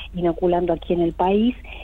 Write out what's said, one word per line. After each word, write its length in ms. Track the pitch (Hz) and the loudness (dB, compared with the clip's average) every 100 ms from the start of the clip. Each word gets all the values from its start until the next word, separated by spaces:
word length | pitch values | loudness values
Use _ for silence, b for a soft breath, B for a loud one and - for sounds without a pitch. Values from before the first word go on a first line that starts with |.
| B | B
inoculando 600 | 180 170 165 180 175 175 | -2 -2 2 2 2 2
aquí 180 | 165 - | 0 0
en 80 | 175 | 0
el 120 | 170 | 0
país, 440 | 165 180 202 233 - B B | 2 2 4 2 0 B B